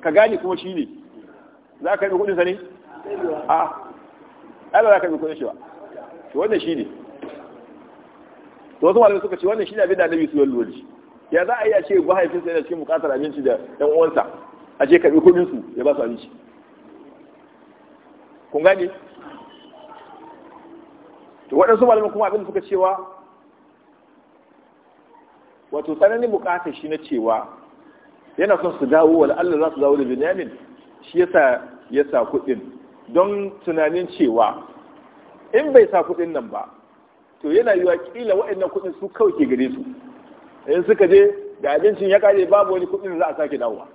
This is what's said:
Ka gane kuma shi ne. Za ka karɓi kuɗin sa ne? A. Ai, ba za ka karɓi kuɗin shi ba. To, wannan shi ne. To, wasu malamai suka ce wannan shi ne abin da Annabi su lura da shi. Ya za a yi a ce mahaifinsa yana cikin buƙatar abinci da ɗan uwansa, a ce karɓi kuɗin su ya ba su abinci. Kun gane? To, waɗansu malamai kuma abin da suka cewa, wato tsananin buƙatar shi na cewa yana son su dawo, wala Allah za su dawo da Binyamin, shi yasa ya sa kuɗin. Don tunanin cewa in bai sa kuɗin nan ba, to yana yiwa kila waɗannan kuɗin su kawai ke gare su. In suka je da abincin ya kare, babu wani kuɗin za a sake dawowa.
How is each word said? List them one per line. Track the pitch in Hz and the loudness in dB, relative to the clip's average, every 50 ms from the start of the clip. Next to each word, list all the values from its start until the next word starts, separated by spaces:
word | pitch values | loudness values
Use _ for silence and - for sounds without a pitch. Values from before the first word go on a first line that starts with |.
| - | -4
Ka | 165 | 2
gane | 156 196 214 220 220 | 4 4 4 4 2
kuma | 170 165 185 185 | -4 -4 -6 -6
shi | - - 185 190 | -6 -8 -10 -8
ne. | 170 135 - - - - - _ - - - - - - - _ _ _ _ _ _ | -8 -10 -10 -12 -20 -20 -20 _ -20 -20 -20 -20 -20 -20 -20 _ _ _ _ _ _
Za | 143 170 202 | -4 -4 -2
ka | 196 196 | -2 -2
karɓi | 196 190 180 | -2 -2 -2
kuɗin | 208 202 190 | -2 -2 0
sa | 175 175 | 0 -2
ne? | 180 190 202 - - - - _ - - - - 392 403 370 - 165 311 302 - | -2 -2 -8 -12 -20 -20 -20 _ -20 -20 -20 -14 -12 -10 -6 -6 -6 -6 -6 -2
A. | - 302 320 - - - - - - - - - - - _ - - _ - - - - - - - - | -2 0 0 0 -4 -6 -12 -18 -20 -20 -20 -20 -20 -20 _ -20 -20 _ -20 -20 -20 -20 -20 -20 0 2
Ai, | 196 226 | 2 4
ba | 220 | 6
za | 202 185 | 4 4
ka | - | 2
karɓi | 175 160 | -2 -4
kuɗin | 147 156 156 156 | -4 -6 -8 -8
shi | - 135 | -8 -10
ba. | 107 - - - - - - - - - - - - - - - - - | -10 -10 -14 -20 -20 -20 -20 -20 -20 -20 -20 -20 -20 -20 -20 -20 -10 -6
To, | 139 | -4
wannan | 180 220 220 175 | -2 0 -2 -2
shi | - 156 165 | -2 -4 -6
ne. | 139 107 - - - - - - - - - - - - - - - - - - - - - - - - - _ - - - - - - - _ - - - - - | -6 -6 -10 -12 -20 -20 -20 -20 -18 -18 -18 -18 -18 -20 -20 -20 -20 -20 -20 -20 -20 -20 -20 -20 -20 -20 -20 _ -20 -20 -20 -20 -20 -20 -20 _ -20 -20 -20 -8 0
To, | - | 0
wasu | 165 190 233 | 2 4 6
malamai | 233 208 202 190 | 6 4 4 2
suka | - 202 185 | -4 -6 -8
ce | - - | -4 -4
wannan | 190 214 226 196 | -4 -2 -2 -6
shi | - 202 | -8 -2
ne | 214 | -2
abin | 196 175 190 | 0 0 0
da | 180 175 | 0 0
Annabi | 165 165 165 160 147 | -2 0 -2 -4 -2
su | 151 147 139 | 2 0 2
lura | 135 127 120 113 | 2 2 -4 -4
da | 95 - | -6 -8
shi. | - - - - - _ _ _ - _ _ | -16 -20 -20 -20 -20 _ _ _ -20 _ _
Ya | - 170 180 | -2 -2 0
za | 190 240 | 0 -2
a | 240 214 | -2 0
yi | 214 214 | 2 2
a | 196 170 | 0 0
ce | 202 202 185 | 2 2 2
mahaifinsa | 160 151 180 190 180 160 156 175 - 170 | 2 2 2 2 0 0 -2 -6 -6 -4
yana | 170 165 | -4 -4
cikin | 151 - 175 165 147 | -4 -4 -8 -10 -4
buƙatar | 131 160 160 165 156 135 | -4 -4 -2 -2 -2 -4
abinci | 131 143 151 135 147 | -4 -4 -6 -8 -4
da | 131 127 120 107 - - - - | -2 -2 -2 -2 -6 -14 -8 -2
ɗan | 143 147 | -2 0
uwansa, | 151 165 165 160 - - 104 - - - - - - - - - - _ | 2 2 2 2 2 -2 -4 -4 -10 -18 -20 -20 -20 -20 -20 -20 -4 _
a | 139 | 2
ce | 135 165 170 | 4 4 6
karɓi | 170 160 143 160 156 | 6 4 4 6 6
kuɗin | 185 175 175 180 - | 6 6 6 2 -2
su | - 120 104 - - | -4 -10 -12 -10 -10
ya | 120 123 | -2 -2
ba | 143 143 | 0 0
su | 143 123 | 0 -2
abinci. | 117 120 110 - - - - - - _ - _ _ _ _ _ - - - - - - - - _ _ _ _ _ _ _ _ _ _ _ _ _ _ _ _ _ _ - - _ - - _ _ | -6 -6 -10 -16 -20 -20 -20 -20 -20 _ -20 _ _ _ _ _ -20 -20 -20 -20 -20 -20 -20 -20 _ _ _ _ _ _ _ _ _ _ _ _ _ _ _ _ _ _ -20 -20 _ -20 -20 _ _
Kun | - 147 151 | -6 2 2
gane? | 180 196 196 180 180 - - - - - - - - - - - - - - - - - - - - - - - - - - 330 320 311 - - - - - - - - - - - _ - - - - - - - _ _ _ - | 2 2 2 -2 -8 -8 -14 -20 -20 -20 -20 -20 -20 -20 -20 -20 -20 -20 -20 -20 -20 -20 -20 -20 -20 -20 -20 -20 -20 -20 -20 -20 -20 -20 -20 -20 -20 -20 -20 -20 -20 -20 -20 -20 -20 _ -20 -20 -20 -20 -20 -20 -20 _ _ _ -4
To, | 131 | 2
waɗansu | 147 185 214 226 214 247 | 2 4 4 4 4 6
malamai | 247 226 214 214 202 | 4 4 4 2 -2
kuma | - 208 214 | -2 -2 -4
abin | 190 196 208 190 | -2 -2 -4 -6
da | |
suka | 175 185 190 | -6 -8 -8
cewa, | 180 - 196 185 185 185 190 185 - - - - - _ _ _ _ _ _ _ _ _ _ _ _ _ _ _ _ _ _ _ _ _ _ _ _ _ _ _ _ _ _ _ _ _ _ _ _ _ _ - _ _ _ _ _ _ _ _ _ _ | -6 -4 -2 0 0 0 -2 -4 -10 -16 -20 -20 -20 _ _ _ _ _ _ _ _ _ _ _ _ _ _ _ _ _ _ _ _ _ _ _ _ _ _ _ _ _ _ _ _ _ _ _ _ _ _ -20 _ _ _ _ _ _ _ _ _ _
wato | 143 147 147 156 156 | -10 -10 -8 -8 0
tsananin | 156 208 202 226 233 240 233 | 2 2 2 2 0 -2 -2
buƙatar | 208 185 - 185 175 175 - 170 139 | -2 -4 -4 -4 -6 -6 -6 -10 -12
shi | - - 151 | -12 -10 -10
na | 156 | -10
cewa | 151 - - 147 120 110 113 113 113 - - - - - - _ _ _ - _ _ _ _ _ _ _ _ - | -10 -8 -6 -6 -4 -2 -2 -2 -2 -4 -10 -18 -20 -20 -20 _ _ _ -20 _ _ _ _ _ _ _ _ -6
yana | - 175 202 202 180 196 | -4 0 2 2 0 0
son | 175 156 - | -6 -4 -4
su | 143 | -2
dawo, | 123 139 156 165 160 165 165 | 2 4 4 6 6 6 6
wala | 147 135 - | 4 2 2
Allah | 165 175 180 165 147 | -2 -2 -2 0 -2
za | 160 160 - | -2 -2 -2
su | 139 | 0
dawo | 139 139 143 | 2 2 2
da | 143 135 | 2 0
Binyamin, | 123 127 123 143 170 190 190 165 117 - - - - - _ _ _ _ _ - | -4 -4 -4 -2 -4 -4 -4 -6 -12 -14 -20 -20 -20 -20 _ _ _ _ _ -20
shi | - - 170 | -6 0 0
yasa | 180 175 180 175 147 131 123 - - - - - - - | 0 2 4 4 4 4 2 0 -6 -14 -20 -20 -18 -6
ya | 123 139 147 143 | -2 -2 -2 0
sa | - 131 113 | 0 -2 -2
kuɗin. | - - 127 - 135 123 107 - - - - - - _ - - - | 0 -4 -6 -4 -4 -6 -6 -6 -18 -20 -20 -20 -20 _ -20 -20 -2
Don | 117 165 185 202 202 202 202 196 202 - - | 0 2 2 2 0 -6 -8 -10 -12 -12 -10
tunanin | 180 160 160 156 151 160 180 180 175 - | -6 -2 0 0 0 -2 -4 -6 -8 -2
cewa | - - 120 113 190 - - - - - - - - - - - - _ _ _ - - - - - - - - | 0 0 0 2 2 2 2 0 -6 -16 -20 -20 -20 -20 -20 -20 -20 _ _ _ -20 -20 -20 -20 -20 -18 -2 -2
in | 233 302 311 | -2 0 6
bai | 269 254 214 - | 6 6 6 6
sa | - - - | 2 -2 -2
kuɗin | - 180 170 170 170 160 | -2 -4 -6 -6 -6 -6
nan | 143 120 107 | -10 -10 -10
ba, | - 104 - - _ _ _ _ _ _ _ _ _ _ _ _ _ _ | -12 -12 -12 -14 _ _ _ _ _ _ _ _ _ _ _ _ _ _
to | - 147 | -6 0
yana | 156 208 240 240 202 | 2 2 2 2 0
yiwa | 180 180 180 170 165 - - - | 0 2 0 -2 -2 -6 -14 -16
kila | 233 247 220 185 | -10 -4 -2 -2
waɗannan | 190 233 - 202 190 190 175 - | -2 -2 -4 -6 -6 -6 -6 -6
kuɗin | 196 190 185 160 - | -8 -8 -8 -12 -12
su | 196 196 | -14 -14
kawai | _ - 220 202 - | _ 0 0 0 2
ke | - - | 0 0
gare | 120 127 123 131 131 | 0 0 -2 -2 -4
su. | 131 - - - - - - - - - - - - - - - - - - - 151 | -4 -8 -12 -14 -16 -18 -20 -20 -20 -20 -20 -20 -20 -20 -20 -20 -20 -20 -6 -2 -2
In | 175 175 | -2 2
suka | - 214 214 202 | 0 2 2 4
je | 175 185 196 202 202 - - - - - - | 6 8 8 8 6 2 -2 -12 -16 -16 -8
da | - 143 143 | -4 -2 -2
abincin | 151 170 208 208 175 196 196 | 2 2 2 0 0 0 2
ya | 196 202 | 2 4
kare, | 208 202 196 196 185 | 6 4 4 4 4
babu | 165 190 202 202 190 190 | 4 4 2 4 2 0
wani | 185 180 | -4 -4
kuɗin | 175 190 196 202 190 175 165 | -6 -6 -8 -8 -8 -4 -4
za | 175 | -4
a | 160 143 | -4 -4
sake | 156 156 139 143 131 | -6 -6 -6 -6 -6
dawowa. | 120 117 107 98 98 95 - | -6 -6 -8 -8 -14 -20 -20